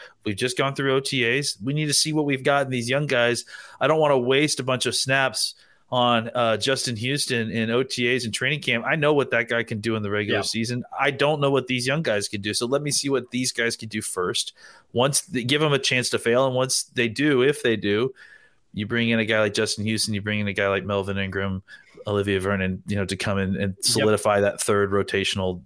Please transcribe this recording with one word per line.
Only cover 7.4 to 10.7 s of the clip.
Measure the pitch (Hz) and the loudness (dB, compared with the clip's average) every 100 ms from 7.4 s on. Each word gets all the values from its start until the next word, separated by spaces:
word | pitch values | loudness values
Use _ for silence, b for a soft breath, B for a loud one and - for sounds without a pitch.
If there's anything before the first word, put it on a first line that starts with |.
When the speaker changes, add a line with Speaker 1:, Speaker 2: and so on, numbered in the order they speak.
| 110 | -2
Speaker 1:
in | 113 110 | -2 0
O | 120 | 0
T | 131 127 120 | 0 0 0
As | 127 | 0
and | 113 | -2
training | - 127 151 | -2 -2 -2
camp. | - 117 | -2 -2
I | 113 156 | 0 0
know | 147 | 2
what | 147 127 | 4 2
that | 117 117 | 0 0
guy | 117 | -2
can | 117 110 | -2 -4
do | 113 | -2
in | 110 | -2
the | 101 | 0
regular | 104 104 110 | -2 0 -2
Speaker 2:
Yeah. | |
Speaker 1:
season. | 95 113 110 | -2 -4 -4